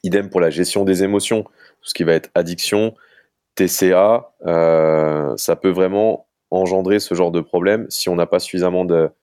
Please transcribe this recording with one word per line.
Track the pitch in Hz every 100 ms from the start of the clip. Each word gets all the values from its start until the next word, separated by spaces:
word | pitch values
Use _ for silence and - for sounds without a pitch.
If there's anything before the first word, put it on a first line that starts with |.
Idem | 95 98 98
pour | 92
la | 85
gestion | 78 90 101 98
des | 92
émotions, | 98 101 - 113
tout | 104 _ - _ -
ce |
qui | -
va | 82
être | 82 -
addiction, | 92 85 87 - 104 110 110 _ _ _ _ _
T | - 92
C | - 92
A, | 90 104 117 - _ 85
euh, | 82 82 80 80 78 78 76 73 57
ça | - -
peut | 95
vraiment | 90 92 101 110 - _ _ _
engendrer | 92 92 95 92 104
ce | -
genre | 87 87
de | 85
problème | 78 90 92 110 104
si | - -
on |
n'a | 87
pas | 85 90
suffisamment | - 92 90 90 90
de | 82 78 _